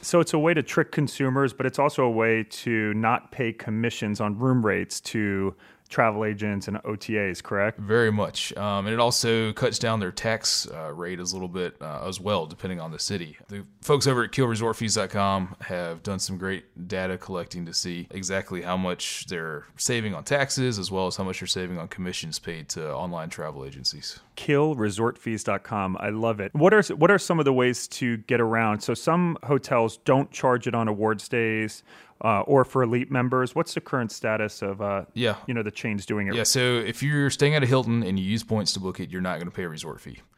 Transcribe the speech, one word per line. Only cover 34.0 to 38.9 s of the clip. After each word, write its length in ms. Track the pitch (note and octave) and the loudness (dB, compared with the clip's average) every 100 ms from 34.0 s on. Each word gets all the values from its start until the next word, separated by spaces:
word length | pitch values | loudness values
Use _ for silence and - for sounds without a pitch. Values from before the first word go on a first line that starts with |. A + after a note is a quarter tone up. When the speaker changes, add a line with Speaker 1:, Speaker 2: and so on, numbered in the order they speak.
| A2+ | -2
Speaker 1:
status 520 | - A#2 A2 G#2+ - | -2 -2 0 -2 -4
of, 180 | G2 G2 | -6 -2
uh, 220 | G2+ G2 - | -2 -2 -4
Speaker 2:
Yeah. 220 | - A#2+ G#2 - | -2 -2 -2 -4
Speaker 1:
you 80 | |
know, 80 | A#2 | -4
the 80 | G#2+ | -4
chains 340 | - A#2 G#2 | -4 -4 -4
doing 220 | - G#2+ G2 | -2 -2 0
it? 80 | |
Speaker 2:
Yeah, 120 | F#2+ A2 | 0 2
so 320 | C3 B2 B2 | 2 2 2
if 240 | G#2+ A#2 | -2 -2
you're 260 | C#3 D3 C#3+ | 0 2 2
staying 240 | - C#3+ | 2 2
at 80 | D3+ | 4
a 60 | B2+ | 4
Hilton 340 | C3 A#2 A#2 | 4 2 0
and 160 | G2 F#2+ | 0 0
you 80 | F#2 | 0
use 160 | A2 | -2
points 320 | - A2 F#2 | 0 -2 0
to 60 | - | -2
book 200 | F#2 | -4